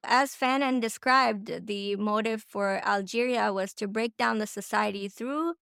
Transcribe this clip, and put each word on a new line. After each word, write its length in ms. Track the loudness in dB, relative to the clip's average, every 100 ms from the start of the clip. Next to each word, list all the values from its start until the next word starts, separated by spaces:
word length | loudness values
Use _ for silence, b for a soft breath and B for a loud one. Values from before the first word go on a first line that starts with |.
As 320 | 4 4 4
Fanon 460 | 0 2 2 2 2
described, 840 | 0 0 2 4 4 0 -6 -8 -4
the 300 | -4 -2 -2
motive 480 | 0 2 0 -4 -6
for 320 | -2 0 0
Algeria 680 | 0 0 0 -2 0 2 0
was 220 | 0 -4
to 140 | -4 -4
break 280 | -2 -4 0
down 220 | 0 0
the 80 | -4
society 640 | -6 -2 0 0 -2 -8
through 460 | -8 -6 -2 -2 -6